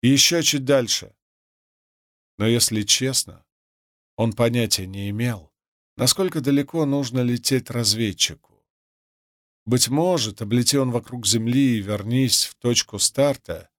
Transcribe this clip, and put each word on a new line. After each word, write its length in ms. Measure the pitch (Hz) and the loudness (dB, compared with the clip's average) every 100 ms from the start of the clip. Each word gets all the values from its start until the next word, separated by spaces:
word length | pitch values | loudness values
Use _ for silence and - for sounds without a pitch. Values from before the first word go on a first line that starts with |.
«Еще 400 | 120 135 - 170 | 4 4 4 4
чуть 220 | 147 147 | 0 0
дальше». 500 | 131 139 117 - 104 _ _ _ _ _ _ _ _ _ _ _ _ - | 2 2 2 -4 -6 _ _ _ _ _ _ _ _ _ _ _ _ -2
Но, 100 | 107 | 2
если 360 | 117 - 110 | 2 2 -2
честно, 640 | 101 - 131 135 - - _ _ _ _ _ _ _ - | 0 0 0 -4 -6 -12 _ _ _ _ _ _ _ -4
он 160 | 113 | -4
понятия 560 | 98 117 120 110 - 92 | 0 0 2 -2 -2 -6
не 220 | 98 101 | -8 -6
имел, 400 | 104 120 107 80 _ _ _ _ - | -4 -4 -6 -12 _ _ _ _ -4
насколько 400 | 131 - 185 160 | -2 0 0 0
далеко 460 | 135 139 139 165 147 | 0 0 0 -2 0
нужно 340 | 139 131 127 | 0 -2 -2
лететь 500 | 123 120 - 131 104 | 0 -2 0 -2 -2
разведчику. 960 | 120 110 110 113 92 - 78 _ _ _ _ _ _ _ _ _ _ _ _ - | -2 -2 0 -2 -2 -4 -4 _ _ _ _ _ _ _ _ _ _ _ _ -2
Быть 240 | 123 113 | 0 2
может, 520 | 139 175 175 110 98 | 2 2 0 -2 -6
облети 360 | 104 120 120 143 | 0 2 2 2
он 140 | 127 | 0
вокруг 360 | 120 - 123 104 | -2 -6 -6 -2
Земли 500 | 113 113 127 139 113 | 0 2 2 2 2
и 40 | |
вернись 640 | 98 104 101 123 131 - - | -2 -6 -2 0 2 0 -2
в 100 | - | -4
точку 440 | 120 117 - 101 | 0 0 -2 -4
старта 720 | - - 143 135 - 82 - | -2 2 0 0 -8 -12 -12